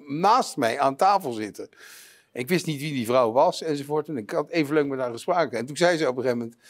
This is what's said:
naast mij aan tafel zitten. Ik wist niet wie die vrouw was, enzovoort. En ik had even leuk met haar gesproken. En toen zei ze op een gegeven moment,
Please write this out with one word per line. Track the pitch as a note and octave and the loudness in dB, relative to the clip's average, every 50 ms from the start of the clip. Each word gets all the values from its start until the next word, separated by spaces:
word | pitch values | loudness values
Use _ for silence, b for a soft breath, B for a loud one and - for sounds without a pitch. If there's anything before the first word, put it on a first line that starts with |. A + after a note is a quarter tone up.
| - | -8
naast | C#3+ C#3+ D#3+ F#3 G#3 A#3+ C4 A3 - - | -8 -4 2 4 4 4 4 2 0 -2
mij | D3+ A#2+ A2+ B2 C#3 | 0 0 0 2 2
aan | C3+ C#3 C3+ | 2 0 2
tafel | - F#3+ G3 G3+ F#3+ F3+ C3 | 4 4 4 4 2 0 -4
zitten. | A#2 G#2+ G#2+ G2 E2+ - G2 - B B B B B B B B B B B B | -6 -6 -6 -8 -8 -12 -16 -16 B B B B B B B B B B B B
Ik | B A#2+ B2+ C3+ | B -10 -2 -2
wist | F#3 E3 F3+ | -2 0 0
niet | E3+ D3+ C3 | -2 -4 -4
wie | D3 D#3 | -4 -4
die | C#3+ B2+ G#2+ | -4 -2 0
vrouw | A2+ B2 C3 A#2+ A2 | 2 4 4 4 4
was, | A2+ C3+ D#3+ F3+ - - | 4 4 4 2 2 -2
enzovoort. | F3+ D#3+ D3 C#3+ C#3+ C#3+ D3+ D3+ D3 - | -4 -4 -4 -4 -4 -4 -4 -4 -4 -4
En | D3+ | -8
ik | A#2+ G2+ - | -8 -8 -4
had | E3+ D#3 D3 - | -4 -4 -4 -2
even | E3 E3+ D3 C3+ D#3 | -2 -2 0 2 2
leuk | D#3 C#3+ | 0 2
met | C#3+ C3+ C3 | 0 -2 -4
haar | C3 A#2+ | -4 -6
gesproken. | A#2 A2+ - F#3 F3 F3+ D#3 A#2+ A#2 A2 | -6 -6 -4 -2 0 0 0 0 -2 -4
En | A#2 | -4
toen | C#3+ D3 | -6 0
zei | D3+ E3+ F3 F3 | 2 2 4 4
ze | D#3 D#3 B2+ | 2 0 0
op | B2 | 0
een | C3 | 0
gegeven | A#2 B2+ A#2+ A#2+ | 0 0 0 0
moment, | A#2 A#2 A#2+ b b | -4 -6 -10 b b